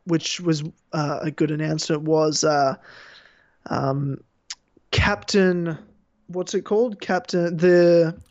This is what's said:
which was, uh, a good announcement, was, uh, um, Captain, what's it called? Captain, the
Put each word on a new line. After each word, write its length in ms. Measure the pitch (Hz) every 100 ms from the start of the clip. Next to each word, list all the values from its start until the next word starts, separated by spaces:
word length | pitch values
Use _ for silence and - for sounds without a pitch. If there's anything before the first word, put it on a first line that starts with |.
which 360 | - 165 - -
was, 240 | 175 156 156 - _
uh, 240 | 165 147 147
a 80 | -
good 200 | 143 151
announcement, 520 | 151 156 156 - 156
was, 400 | 156 156 156 139
uh, 320 | 156 147 139 131 - - - - _ _ _ _ -
um, 520 | - 135 139 139 135 _ _ _ - _ _ _
Captain, 840 | - - 202 - 208 185 175 170 151 - _ _ _ _
what's 260 | 180 180
it 80 | 202
called? 380 | - 214 247 202
Captain, 560 | - 185 - 180 170 175
the 600 | 180 175 175 170 165 170 -